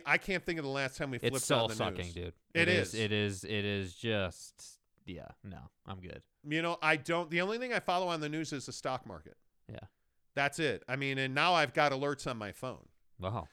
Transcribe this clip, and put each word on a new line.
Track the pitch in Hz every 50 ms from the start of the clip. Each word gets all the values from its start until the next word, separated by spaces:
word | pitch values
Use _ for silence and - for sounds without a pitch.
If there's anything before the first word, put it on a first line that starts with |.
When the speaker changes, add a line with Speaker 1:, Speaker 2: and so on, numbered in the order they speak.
| 160
Speaker 1:
I | 143 147 -
can't | - - 190 175 -
think | - 170 160
of | 147
the | 135
last | 135 139 139 131 - -
time | 151 139
we | 131 117
flipped | - 117 127
Speaker 2:
It's | 131 -
soul | - 147 123 113
Speaker 1:
on | 110
the | 110
Speaker 2:
sucking, | 113 117 92 90 87 87
Speaker 1:
news. | 87 85
Speaker 2:
dude. | 87 87 87 - _ _ _ -
Speaker 1:
It | 165
Speaker 2:
It | 170 165
is. | 180 175 127 90 85
Speaker 1:
is. | 110
Speaker 2:
It | 113 101
is. | 107 104 104 104 98 92 -
It | - 107 104 101
is | 101 101 101 98 92 87
just, | - - 117 110 104 95 90 87 - - - - - - - - - _ _ _ _ _
yeah, | - 90 80 - - - - -
no, | 98 92 69 60 - - _ _
I'm | - 95 95
good. | 90 87 73 69 - _ _ _ - 147
Speaker 1:
You | 147 165
know, | 165 170 170 -
I | - 156 160 156
don't, | 131 - 170 170 175 156
the | 165 170
only | 180 196 220 233
thing | 254 247 240
I | 196
follow | - - 180 180 185 180
on | 170 160
the | 151 147
news | 151 160 160 - 156
is | 139 117 -
the |
stock | 123 - - 139 131 127 - 113
market. | 98 78 76 - - _ _ _ _ _ _ -
Speaker 2:
Yeah. | - - - - _ _ _ _ _ _ _ _ _
Speaker 1:
That's | 143 139 139 - -
it. | 160 143 107 85 - -
I | 123
mean, | 135 139 139 135 135
and | 135 131 131
now | 139 151 175 180
I've | 165 151 135 -
got | 160 151 147
alerts | 135 135 139 143 143 135 - 147
on | 127 113
my | 107 101
phone. | 90 - - 127 113 67 - - _ _ _ _ _ -
Speaker 2:
Wow, | 92 92 104 104 85 -